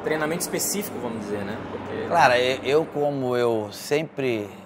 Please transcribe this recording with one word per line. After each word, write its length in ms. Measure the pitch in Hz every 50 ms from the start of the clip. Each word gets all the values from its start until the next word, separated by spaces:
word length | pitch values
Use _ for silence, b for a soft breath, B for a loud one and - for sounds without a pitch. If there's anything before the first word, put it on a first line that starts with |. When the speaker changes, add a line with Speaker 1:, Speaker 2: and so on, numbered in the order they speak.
| -
Speaker 1:
treinamento 380 | 151 156 156 156 151 165 175
específico, 580 | - - - 165 - - - 202 202 - - 123
vamos 220 | 120 120 113 110
dizer, 240 | 101 101 104 101 101
né? 120 | 98 110 120 - -
Porque 360 | - - - - 110 220 -
Speaker 2:
Claro, 260 | - - 170 151 131 123
eu, 300 | 123 127 127 131 - -
eu, 220 | 123 139 156 160
como 520 | 156 - 147 147 147 143 139 131 123 123
eu 340 | 123 120 120 117 110 107 104
sempre 760 | 98 - - - 147 151 160 147 - - 135 127 120 110 104 98 95 - -